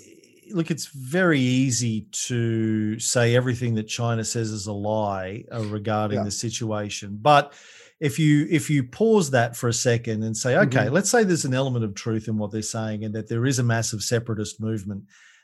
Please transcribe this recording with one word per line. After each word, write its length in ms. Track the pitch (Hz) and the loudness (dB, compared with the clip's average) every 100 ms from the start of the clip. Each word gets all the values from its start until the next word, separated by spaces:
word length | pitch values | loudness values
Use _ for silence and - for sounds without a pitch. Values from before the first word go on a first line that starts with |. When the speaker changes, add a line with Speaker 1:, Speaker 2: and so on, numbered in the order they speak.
| - - _ _ - | -20 -20 _ _ -6
Speaker 1:
look, 180 | 196 165 | -4 -2
it's 160 | 147 - | -4 -6
very 540 | 139 127 170 180 147 | -12 -4 2 4 4
easy 680 | 123 127 131 113 120 110 - | 4 4 2 2 0 -2 -4
to 840 | - - 123 117 113 110 110 107 113 | -8 -4 -2 0 0 0 0 0 -2
say 380 | - 127 117 120 | 0 2 4 4
everything 380 | 127 120 123 | 2 0 -2
that 100 | 113 | -2
China 400 | 107 - 120 113 | -4 -4 -2 -2
says 260 | 110 120 110 | -2 -4 -4
is 160 | 110 98 | -6 -6
a 60 | |
lie, 720 | 101 104 110 104 98 92 107 - | -4 -2 0 0 -2 -6 -10 -10
uh, 120 | 120 | -8
regarding 540 | 107 107 104 107 107 104 | -6 -4 -2 0 0 -2
Speaker 2:
Yeah. 60 | |
Speaker 1:
the 60 | 104 | -4
situation. 880 | - 120 - 113 107 104 - 101 104 | -4 -6 -4 -4 -4 -4 -8 -10 0
But 320 | 143 143 143 - - - - _ | 6 6 4 -6 -20 -20 -20 _
if 180 | 151 120 | -2 2
you, 280 | 151 147 - | 4 4 4
if 180 | 160 - | 0 2
you 160 | 147 | 0
pause 460 | 123 - 226 214 147 | -2 0 4 4 4
that 260 | 131 117 120 | 2 2 0
for 120 | 123 | -2
a 40 | |
second 520 | 113 131 117 117 107 | 0 2 2 0 -2
and 120 | 110 107 | -4 -2
say, 220 | 127 143 | 0 4
"Okay, 180 | 165 123 | 4 2
Speaker 2:
Mm-hmm. 140 | 107 | 2
Speaker 1:
let's 140 | 156 196 | 2 2
say 160 | 240 | 2
there's 220 | 208 165 139 | 4 2 2
an 80 | |
element 320 | 127 135 120 110 | 0 0 0 -2
of 80 | |
truth 340 | 98 - 110 110 | -4 -4 -2 -2
in 80 | 110 | -4
what 140 | 104 | -2
they're 100 | 107 | -4
saying 420 | 107 113 110 107 | -6 -6 -4 -4
and 100 | 107 | -6
that 140 | 107 107 | -6 -4
there 180 | 113 127 | 0 2
is 120 | 127 | 2
a 40 | |
massive 400 | 120 113 113 107 | 2 0 0 -4
separatist 580 | - 117 117 107 107 - | -2 -2 0 -4 -6 -6
movement 440 | 110 110 95 98 101 _ - _ | -4 -4 -6 -10 -12 _ -20 _